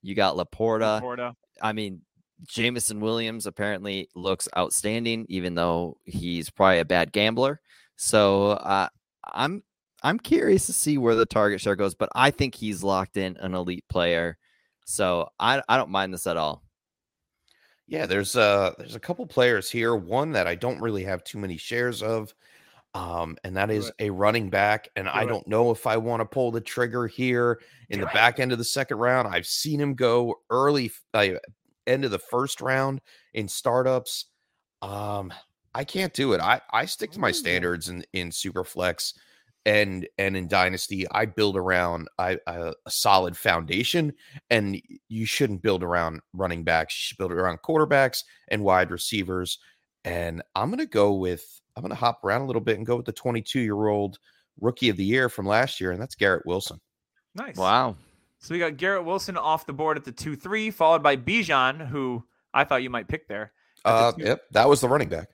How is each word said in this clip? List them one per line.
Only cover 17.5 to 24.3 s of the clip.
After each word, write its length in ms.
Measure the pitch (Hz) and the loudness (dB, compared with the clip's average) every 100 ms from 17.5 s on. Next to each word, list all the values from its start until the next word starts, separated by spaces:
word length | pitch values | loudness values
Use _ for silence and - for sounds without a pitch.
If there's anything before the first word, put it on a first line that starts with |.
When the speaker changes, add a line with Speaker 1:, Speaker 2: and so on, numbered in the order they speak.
| _ _ _ _ | _ _ _ _
Speaker 3:
Yeah, 200 | 156 95 | -6 0
there's, 300 | 98 98 123 | 0 0 4
uh, 360 | 104 101 95 - | 6 6 2 -2
there's 160 | 85 | -14
a 60 | 110 | -14
couple 260 | - 175 208 | -8 -8 -4
players 440 | - 123 110 - | 2 4 4 -2
here. 240 | 120 117 | -2 0
One 380 | 117 85 117 156 | 0 0 -2 0
that 140 | 123 87 | 0 0
I 80 | |
don't 260 | 87 120 92 | -2 -4 -4
really 240 | 113 104 | -4 -4
have 200 | 95 90 | -4 -6
too 140 | - 104 | -8 -10
many 200 | 98 85 | -8 -8
shares 440 | - 120 123 110 | -6 -2 -2 -4
of, 320 | 107 113 107 _ _ _ _ _ _ | -4 -4 -6 _ _ _ _ _ _
um, 420 | 101 87 85 82 - | -10 -6 -6 -6 -8
and 120 | 95 92 | -8 -4
that 100 | 104 | 0
Speaker 2:
Do 80 | |
Speaker 3:
is 120 | 107 113 | -2 -4
Speaker 2:
it. 80 | - | -6
Speaker 3:
a 100 | 104 | -6
running 400 | 92 101 | 2 2